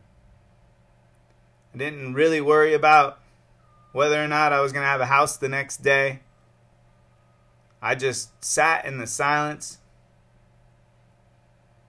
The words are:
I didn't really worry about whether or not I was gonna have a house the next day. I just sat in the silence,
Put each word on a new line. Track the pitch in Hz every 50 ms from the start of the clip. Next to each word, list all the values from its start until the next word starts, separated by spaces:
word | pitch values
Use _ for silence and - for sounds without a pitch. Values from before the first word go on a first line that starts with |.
| _ _ _ _ _ _ _ _ _ _ _ _ _ _ _ _ _ _ _ _ _ _ _ _ _ _ _ _ _ _ _ _ _ _
I | - 123
didn't | 139 147 151 143 135 131 127
really | 139 156 165 160 156
worry | 143 143 151 156 151 156 156
about | 147 151 151 151 151 143 139 - - _ _ _ _ _ _ _ _ _ _ _ _ _ _
whether | - 127 143 151 151 151 151
or | 147
not | 147 151 151 147
I | 147 139
was | 143 139
gonna | 135 143 139 139
have | 139 135
a | 127
house | 123 139 139 147 147 - -
the | 143 131
next | 135 139 135 135 - - -
day. | 139 139 139 139 139 135 131 - _ _ _ _ _ _ _ _ _ _ _ _ _ _ _ _ _ _ _ _ _ _ _ _ _ _ _ _ _ _ _ 107
I | 110 131
just | 131 135 131 120 - - - _ _ -
sat | - - 151 151 160 165 - -
in | 143 135 131
the | 127
silence, | 120 - - 143 143 147 151 147 151 151 147 - - - - _ _ _ _ _ _ _ _ _ _ _ _ _ _ _ _ _ _ _ _ _ _ _ _ _ _ _ _ _ _ _ _ _ _ _ _ _ _ _ _ _